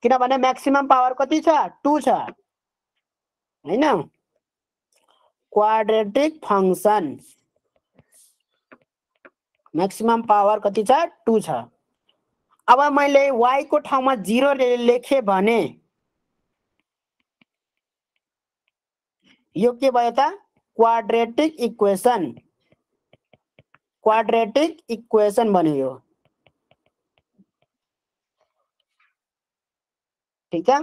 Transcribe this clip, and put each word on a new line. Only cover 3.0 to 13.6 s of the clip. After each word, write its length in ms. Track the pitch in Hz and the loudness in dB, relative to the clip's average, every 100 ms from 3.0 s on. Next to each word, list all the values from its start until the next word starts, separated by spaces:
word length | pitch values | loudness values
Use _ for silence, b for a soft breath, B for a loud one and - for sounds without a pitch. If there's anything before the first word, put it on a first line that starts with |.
| _ _ _ _ _ _ 139 | _ _ _ _ _ _ -6
होइन? 200 | 214 302 196 - _ _ _ _ _ _ _ _ _ _ _ _ _ _ | -2 0 -2 -6 _ _ _ _ _ _ _ _ _ _ _ _ _ _
quadratic 920 | 214 214 220 214 220 208 269 311 311 - | 0 0 0 0 -2 -2 -2 -2 -4 -2
function। 720 | 202 190 175 208 208 151 120 - _ _ _ _ _ _ _ _ _ _ _ _ _ _ _ _ _ _ _ - _ _ _ _ 302 | 0 0 0 0 0 -4 -12 -20 _ _ _ _ _ _ _ _ _ _ _ _ _ _ _ _ _ _ _ -20 _ _ _ _ -4
Maximum 460 | 196 - 220 233 | -4 -2 -2 -2
power 380 | 226 208 202 214 | 2 2 2 0
कति 240 | 208 202 | -2 -2
छ? 80 | 208 277 339 _ - | 0 0 0 _ -2
टू 140 | 226 | -2
छ। 100 | 165 127 117 _ _ _ _ _ _ _ _ _ - | -2 -8 -10 _ _ _ _ _ _ _ _ _ 2
अब 260 | 247 294 | 4 4
मैले 380 | 277 285 277 277 | 2 2 2 2
वाई 320 | 247 240 277 | 0 0 0